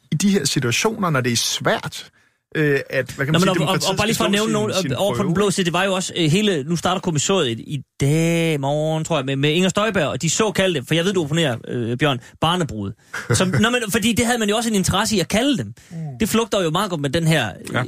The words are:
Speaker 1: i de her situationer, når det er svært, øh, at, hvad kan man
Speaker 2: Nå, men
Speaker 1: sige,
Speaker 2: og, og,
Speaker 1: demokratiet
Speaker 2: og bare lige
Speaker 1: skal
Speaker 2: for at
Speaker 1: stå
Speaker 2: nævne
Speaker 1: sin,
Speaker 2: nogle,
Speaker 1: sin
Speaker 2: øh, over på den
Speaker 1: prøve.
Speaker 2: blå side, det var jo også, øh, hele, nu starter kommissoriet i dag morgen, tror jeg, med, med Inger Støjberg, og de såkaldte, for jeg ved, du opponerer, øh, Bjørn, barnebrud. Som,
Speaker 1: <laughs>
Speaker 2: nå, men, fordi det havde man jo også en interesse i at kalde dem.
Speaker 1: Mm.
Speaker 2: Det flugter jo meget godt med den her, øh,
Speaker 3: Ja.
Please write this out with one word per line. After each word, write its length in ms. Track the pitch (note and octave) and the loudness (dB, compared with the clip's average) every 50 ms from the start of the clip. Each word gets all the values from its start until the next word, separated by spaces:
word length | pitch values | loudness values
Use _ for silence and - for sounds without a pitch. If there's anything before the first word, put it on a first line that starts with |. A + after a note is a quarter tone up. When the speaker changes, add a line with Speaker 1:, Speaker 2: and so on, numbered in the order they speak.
| _ - | _ -4
Speaker 1:
i 20 | - | -2
de 160 | D3+ F#3+ G3+ | 2 2 4
her 140 | F#3+ G3+ - | 4 2 2
situationer, 680 | - - C#3+ B2 A#2+ A2+ - - A3 A3 A3 F#3 E3+ | 0 0 0 0 0 0 0 0 0 0 0 -2 0
når 100 | D3 B2+ | 0 0
det 120 | B2 B2 | 0 0
er 40 | A#2 | 0
svært, 760 | - - - - - C#3 F3 A3 - - - - - - - _ _ _ _ _ _ _ _ - | 0 -2 -2 -4 -2 0 0 0 0 -2 -8 -10 -12 -16 -18 _ _ _ _ _ _ _ _ -2
øh, 240 | D#3 D3+ D3 C#3 C3+ - - | 0 2 2 2 0 -2 -2
at, 220 | C3+ C3+ B2+ - | -4 -4 -4 -4
hvad 140 | - - C#3 | -4 -6 -2
kan 60 | C#3+ | 0
man 0 | |
Speaker 2:
Nå, 60 | D#3+ E3+ | 2 4
men 20 | |
Speaker 1:
sige, 100 | F#3+ F#3+ | 4 4
Speaker 2:
og, 20 | |
og, 60 | F#3 E3+ | 2 2
Speaker 1:
demokratiet 320 | F#3 - F#3+ F3+ - G3 | 0 0 0 0 0 -2
Speaker 2:
og 60 | F#3+ | 0
bare 100 | G3 G#3 | 0 0
lige 80 | A3+ A3+ | 0 0
Speaker 1:
skal 100 | - A3 | 0 0
Speaker 2:
for 80 | G#3 | 0
at 60 | G3+ G#3 | 2 0
Speaker 1:
stå 80 | G#3+ | 0
Speaker 2:
nævne 20 | A3 | 0
Speaker 1:
sin, 40 | |
Speaker 2:
nogle, 220 | G#3+ G#3 G#3+ G#3 - F#3+ | 0 0 0 0 -2 -2
Speaker 1:
sin 100 | F#3 - | -2 -2
Speaker 2:
øh, 80 | - - | -2 0
over 140 | F#3+ G3+ A#2+ | 0 0 0
på 60 | A#2+ | 0
den 40 | G3 | -2
Speaker 1:
prøve. 80 | F3+ E3 | 0 2
Speaker 2:
blå 160 | G3 G#3 G3 | 2 2 2
side, 140 | - G3 F3+ | 2 0 0
det 80 | F3 | 0
var 120 | D#3+ F3 F#3+ | 0 0 0
jo 80 | G3+ F#3 | 0 0
også, 180 | F#3+ F3 - - | -2 -4 -4 -2
øh, 140 | F3+ E3 D3 | 0 2 2
hele, 320 | D#3+ G#3 G#3+ G3+ F3+ C#3+ C3 | 4 4 2 2 0 0 -2
nu 120 | D#3+ F3 | -2 -4
starter 240 | D#3 - F3+ F#3 F3+ | -2 -2 -2 -2 -2
kommissoriet 580 | - F#3 D#3 C#3 - - G3 F#3+ D3 A#2 A2+ A2+ | -2 -2 -2 0 0 2 2 2 2 0 -2 -6
i 220 | - - D3+ C3 - _ _ - | -8 -8 -8 -8 -10 _ _ -2
dag 600 | C#3+ C#3 D3+ D#3+ E3 E3 E3+ E3 E3 E3 D#3 C#3 | 0 2 2 2 2 2 2 2 0 0 0 -2
morgen, 440 | C3+ C#3 D3 D3+ D3+ D#3+ D#3+ D#3+ D#3 | -2 -2 -2 0 0 -2 -2 -2 -2
tror 120 | - E3 C#3+ | -2 -2 -2
jeg, 60 | C3 | -2
med, 120 | C#3 C#3 | -2 -2
med 140 | C3+ C#3+ D3+ | 0 2 2
Inger 180 | D3+ F3+ F#3 F3+ | 2 4 2 2
Støjberg, 400 | - G#3 G#3+ A3+ F#3+ F#3+ D3 A2+ | 2 2 0 0 0 0 0 0
og 140 | F2+ B2+ | -2 -2
de 80 | E3 D#3 | -2 -2
såkaldte, 540 | - - A3 G#3 - F#3+ F#3+ F#3+ E3+ C3 A#2 | 0 2 0 0 2 2 0 2 0 -2 -2
for 80 | - D#3 | -2 0
jeg 100 | E3 E3+ | 0 0
ved, 80 | G3+ | 0
du 100 | G3 F#3 | 0 0
opponerer, 340 | D#3 C#3 D#3 E3+ E3 C3+ A2+ - - - | 0 0 0 0 2 0 0 -4 -6 -6
øh, 300 | B2 B2 A2+ A2+ B2 B2 | -6 -4 -4 -2 -2 0
Bjørn, 200 | D3+ C#3+ C3 A#2+ - - - - | 0 0 0 -2 -6 -12 -6 -2
barnebrud. 520 | D#3 D#3+ F3 F3+ D#3+ - A2 G#2+ G2 G#2 - _ _ _ - - - - A#2+ | 0 2 2 2 -2 -2 -4 -6 -6 -6 -8 _ _ _ -12 -8 -4 -2 0
Som, 140 | - F#3 F#3 - | 2 2 2 2
Speaker 1:
<laughs> 60 | G#3+ | 2
Speaker 2:
nå, 80 | G#3+ A#3+ | 2 2
men, 100 | B3 B3 A3+ G3 | 2 0 -2 -2
fordi 220 | A3+ A#3 F#3+ A#3+ | -2 0 2 2
det 140 | G#3 B3 A#3+ | 2 2 2
havde 120 | A#3 B3 A#3 | 0 0 0
man 100 | G#3+ G3+ | 0 0
jo 80 | G#3 | 0
også 120 | A#3 A3+ A#3 | 0 0 0
en 60 | G#3+ | 0
interesse 420 | F#3+ F3 - F3+ F#3+ A3 G3+ A3 | 0 2 2 2 0 0 2 0
i 40 | F3 | 0
at 80 | D#3 - | 0 0
kalde 300 | - G#3+ C4 D4 B3+ C#3+ | 0 0 2 2 0 0
dem. 160 | A2 G2+ A#2 - - - | -2 -6 -10 -16 -18 -14
Speaker 1:
Mm. 60 | E3+ E3 D#3+ C#3+ B2+ A#2+ | -12 -10 -10 -8 -4 -2
Speaker 2:
Det 80 | - - | -2 0
flugter 340 | - A3+ A3+ - A3+ G3+ | 2 0 0 2 0 0
jo 80 | F3 D#3 | 0 2
meget 200 | D#3 F#3 G#3+ G3+ | 0 0 0 -2
godt 100 | F3+ D3 | -2 -2
med 100 | C#3+ C3+ | -2 0
den 160 | C3+ E3+ E3 | 0 2 2
her, 220 | D#3+ E3 C#3+ A#2 G2 | 2 2 2 0 -2
øh, 260 | - - - - - | -6 -10 -10 -4 -4
Speaker 3:
Ja. 80 | A#2+ B2 | -4 -4